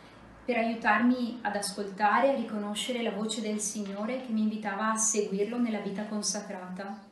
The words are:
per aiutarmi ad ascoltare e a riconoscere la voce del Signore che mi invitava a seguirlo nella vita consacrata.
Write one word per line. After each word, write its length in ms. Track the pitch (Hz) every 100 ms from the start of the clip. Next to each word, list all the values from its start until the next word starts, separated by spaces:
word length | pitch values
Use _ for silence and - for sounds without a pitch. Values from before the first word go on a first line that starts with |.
| - - - - -
per 120 | 233
aiutarmi 840 | 226 226 233 220 247 254 233 -
ad 140 | 208 202
ascoltare 720 | - - 196 202 208 - 277
e 60 |
a 20 | 247
riconoscere 680 | 214 214 208 214 - 233
la 100 | 226
voce 300 | 190 220 240
del 180 | 208 214
Signore 640 | - 214 196 196 226 262
che 100 | 254
mi 100 | 220
invitava 500 | 214 208 208 196 220
a 40 | 220
seguirlo 640 | - 214 196 196 202 247
nella 220 | 226 214
vita 240 | 185 190 208
consacrata. 1000 | 214 202 208 202 180 180 185 196 214 -